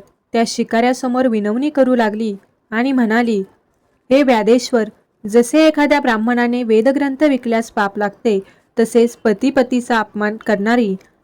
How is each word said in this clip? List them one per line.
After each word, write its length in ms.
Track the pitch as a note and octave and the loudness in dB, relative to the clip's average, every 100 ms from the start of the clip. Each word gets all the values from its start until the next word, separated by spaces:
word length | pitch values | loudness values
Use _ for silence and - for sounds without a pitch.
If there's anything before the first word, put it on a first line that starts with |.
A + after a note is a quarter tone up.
| - _ _ | -6 _ _
त्या 100 | A#3 A3+ | -2 -2
शिकाऱ्यासमोर 800 | - A3+ A3+ B3 B3+ B3+ B3 C4 | -2 -2 0 0 0 -2 0 0
विनवणी 440 | G#3+ G#3 A#3 D4 | 0 -2 -2 -2
करू 240 | D4 B3+ | 0 2
लागली 420 | B3 G#3+ G#3+ A3+ G3 _ _ - | 2 0 -2 -6 -8 _ _ -8
आणि 220 | A3 C4 | -4 -2
म्हणाली, 500 | C4 A3 A3+ A#3 G3+ F#3+ _ _ _ _ _ - | 0 2 0 0 -2 -4 _ _ _ _ _ 0
"हे 120 | C4+ | 2
व्याधेश्वर, 640 | C4 A3+ G#3 B3 - A#3 G#3+ - _ _ G#3 | 4 2 2 2 2 -2 -2 -8 _ _ -2
जसे 400 | A#3 A#3+ D4+ D#4 | 0 2 4 4
एखाद्या 340 | D4+ D4 C#4+ | 4 2 0
ब्राह्मणाने 640 | C4 A3 A3 A#3+ A#3+ B3 | 0 -2 0 0 0 -2
वेदग्रंथ 600 | A3+ A3 A#3+ C#4+ C#4 C4 | 0 2 2 0 -2 0
विकल्यास 460 | D4+ B3+ A#3+ A3+ A3+ | 0 0 -2 -4 -2
पाप 280 | - G3+ G#3 | -4 -4 -2
लागते, 420 | G3+ G3+ A#3 G3 G3 _ _ - | -6 -4 -2 -2 -4 _ _ -2
तसेच 360 | A3+ A#3 A#3 - | 0 2 2 0
पतीपतीचा 840 | A3 G3+ C4 C4+ B3 B3 A#3+ A3+ | -2 0 0 0 0 -2 -2 -4
अपमान 380 | G#3+ G#3 G#3 A3 | -4 -4 -6 -4
करणारी 600 | - G3 G#3 B3 G#3 F#3+ _ _ | -4 -2 0 0 0 -4 _ _